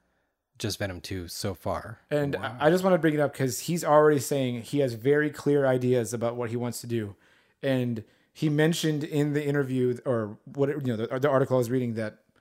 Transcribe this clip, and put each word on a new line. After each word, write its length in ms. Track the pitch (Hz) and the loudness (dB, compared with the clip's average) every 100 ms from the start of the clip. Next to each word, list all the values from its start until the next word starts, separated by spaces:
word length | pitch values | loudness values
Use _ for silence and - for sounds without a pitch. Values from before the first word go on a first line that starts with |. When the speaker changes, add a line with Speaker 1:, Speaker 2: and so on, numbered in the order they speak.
| _ _ _ _ _ - | _ _ _ _ _ -8
Speaker 1:
just 200 | 110 95 | -6 -4
Venom 220 | 101 90 | -6 -8
two 300 | - 95 85 | -8 -10 -8
so 240 | - 107 | -8 -8
far. 460 | 92 101 85 - 110 _ | -6 -6 -6 -8 -16 _
Speaker 2:
And 240 | 147 143 127 | -4 -2 -4
Speaker 3:
Wow. 220 | 123 120 | -8 0
Speaker 2:
I, 80 | 151 | 2
I 20 | |
just 140 | 180 | 4
wanna 140 | 190 180 | 4 4
bring 160 | 160 | 2
it 60 | 151 | 2
up 120 | 143 | 0
'cause 260 | - 131 113 | 0 -2 -2
he's 260 | - 170 156 | -4 -2 4
already 340 | 151 151 147 | 6 8 4
saying 440 | - 143 127 120 | 2 -2 -2 -4
he 160 | 107 143 | -2 0
has 120 | 139 | 0
very 360 | 113 120 147 151 | 0 2 4 2
clear 360 | - - 143 135 | -2 2 2 4
ideas 480 | 127 123 127 107 | 2 2 2 0
about 220 | 117 117 120 | -2 -4 -2
what 140 | 120 | -4
he 80 | 120 | -4
wants 240 | 120 117 | -4 -6
to 60 | 120 | -6
do. 280 | 117 104 - _ _ _ _ | -6 -6 -10 _ _ _ _
And 400 | 139 131 123 113 - _ _ | -2 0 0 -4 -10 _ _
he 160 | - 156 | -4 0
mentioned 560 | 147 156 165 160 151 151 | 2 2 2 0 -2 -2
in 260 | 151 147 | -2 0
the 140 | 147 147 | 0 0
interview 520 | 143 131 131 123 120 - | -2 0 0 0 0 -2
or 320 | 120 107 107 | -2 -4 -10
what, 240 | - 143 139 | -12 -2 -2
you 120 | 147 | 0
know, 160 | 131 110 | -4 -2
the, 200 | 123 131 | -4 0
the 100 | 143 | 2
article 260 | 135 135 127 | 2 2 2
I 40 | |
was 100 | 117 | 2
reading 220 | 127 123 | 0 -2
that 240 | 110 107 - _ _ | -4 -6 -10 _ _